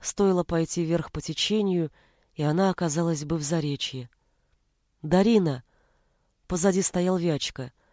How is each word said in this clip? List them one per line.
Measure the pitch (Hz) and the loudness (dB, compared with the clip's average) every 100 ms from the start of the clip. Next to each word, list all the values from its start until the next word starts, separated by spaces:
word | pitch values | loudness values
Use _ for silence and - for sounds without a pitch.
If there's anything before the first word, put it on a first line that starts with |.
Стоило | - - 196 180 | -6 2 4 4
пойти | 170 165 165 180 | 2 -2 0 -2
вверх | 160 165 - | 0 -2 -2
по | 151 | -8
течению, | - 156 - 214 202 175 156 - _ _ _ | -8 -4 -2 0 2 0 -2 -8 _ _ _
и | - | -4
она | 151 160 190 | 0 2 2
оказалась | 180 170 151 170 156 | 0 -2 0 -2 -2
бы | 147 160 | -4 -4
в | |
Заречье. | 143 165 147 139 - 131 123 _ _ _ _ _ _ _ _ _ | -2 -2 -2 -4 -6 -8 -14 _ _ _ _ _ _ _ _ _
"Дарина!" | 151 180 202 220 165 127 - _ _ _ _ _ _ _ - | 0 4 6 4 4 -2 -10 _ _ _ _ _ _ _ -8
Позади | 180 196 185 | 0 2 2
стоял | 185 180 180 185 | 2 0 0 0
Вячка. | 170 143 - - 127 - _ | 0 -2 -4 -8 -12 -16 _